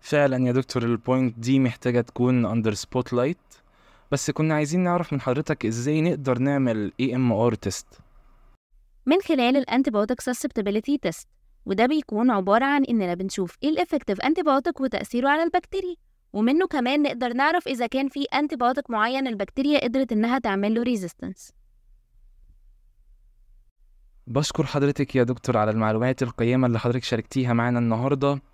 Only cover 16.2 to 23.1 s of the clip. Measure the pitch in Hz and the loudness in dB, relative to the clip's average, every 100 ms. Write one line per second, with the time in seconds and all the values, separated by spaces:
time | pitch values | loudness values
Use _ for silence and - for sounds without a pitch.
16.2 | _ 202 226 302 370 285 247 294 285 247 | _ 0 2 2 0 0 0 0 0 -2
17.2 | 247 240 285 349 - 247 240 262 269 277 | -4 0 0 0 -2 -4 -2 -2 -4 -4
18.2 | 277 269 294 269 240 262 - 220 220 262 | -4 -2 -2 0 0 0 -4 -2 0 0
19.2 | 269 214 196 - 277 294 240 254 262 214 | -4 -4 -6 -2 2 2 2 0 0 0
20.2 | 233 254 233 196 208 220 240 233 175 - | 2 0 0 0 0 0 0 -2 -4 -10
21.2 | 185 190 - _ _ _ _ - _ _ | -14 -14 -20 _ _ _ _ -20 _ _
22.2 | - - - - - - _ _ _ | -20 -20 -20 -20 -20 -20 _ _ _